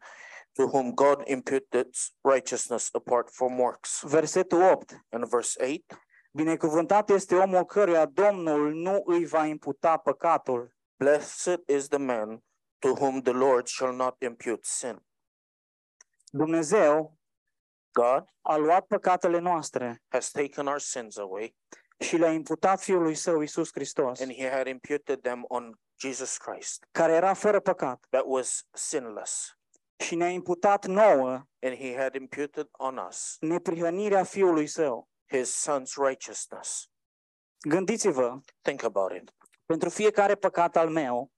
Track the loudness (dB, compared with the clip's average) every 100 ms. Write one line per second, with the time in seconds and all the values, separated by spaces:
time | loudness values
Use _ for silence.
0 | -18 -20 -20 -20 -8 -2 2 2 0 4
1 | 4 4 -2 -6 -2 -4 0 -2 -2 -6
2 | -10 _ 2 2 0 -6 -4 -6 -4 -6
3 | -2 -2 -2 -4 -4 0 -2 -2 -10 -10
4 | 0 0 2 0 2 4 6 4 0 -20
5 | -10 -8 -2 -2 -2 -4 -4 -4 -10 -20
6 | _ _ _ -4 -2 0 0 0 4 2
7 | 4 2 4 2 4 2 2 2 4 4
8 | 2 4 4 4 0 0 0 -2 -2 -2
9 | 0 0 0 0 0 -4 -8 0 2 2
10 | 0 0 2 2 2 -4 -4 _ _ 0
11 | 4 4 2 -6 -2 -2 0 -2 0 -2
12 | 0 -2 -4 -10 _ _ _ -2 0 2
13 | 0 0 0 2 4 4 0 -4 -4 -2
14 | -4 -4 -8 -6 -6 -6 -6 -8 -8 -10
15 | _ _ _ _ _ _ _ _ _ _
16 | _ _ -8 -4 0 0 2 4 4 4
17 | 0 _ _ _ _ _ _ _ _ 0
18 | 2 2 -2 _ -2 2 4 2 2 -2
19 | 0 2 2 0 0 -2 -2 -6 -6 -10
20 | _ -6 -4 -4 -6 -4 -6 -6 -6 -10
21 | -10 -10 -10 -10 -12 _ _ -20 _ -10
22 | -2 2 2 0 -4 0 2 0 2 2
23 | 2 -2 0 0 -2 -4 -6 -6 -8 -2
24 | -2 -2 -8 -6 -4 -4 -4 -8 -6 -6
25 | -4 -6 -4 -8 -6 -8 -8 -20 _ -12
26 | -10 -8 -8 -10 -10 -12 -12 -14 _ 0
27 | 2 4 2 2 2 2 0 -2 -4 -6
28 | _ -2 0 -2 -2 -6 -10 -12 -6 -6
29 | -6 -12 -10 -10 -12 _ _ _ _ -10
30 | -6 -2 -2 -2 -4 0 2 2 0 4
31 | 6 6 4 -4 -10 -8 -6 -6 -8 -4
32 | -4 -4 -10 -8 -8 -8 -12 -8 -6 -6
33 | -10 -10 -12 -6 -4 -2 -2 -2 -2 -2
34 | 0 2 0 2 2 4 0 -2 -2 -2
35 | -10 _ -4 -2 -2 -4 -2 -4 -4 -2
36 | -2 -2 -10 -12 -12 -12 -10 -10 -12 _
37 | _ _ _ _ _ _ -2 0 0 0
38 | 2 2 0 -2 -16 _ -6 -4 -2 0
39 | -2 -4 -14 _ _ _ -4 -2 -2 2
40 | 2 4 2 2 0 2 2 2 2 0
41 | -2 -4 -6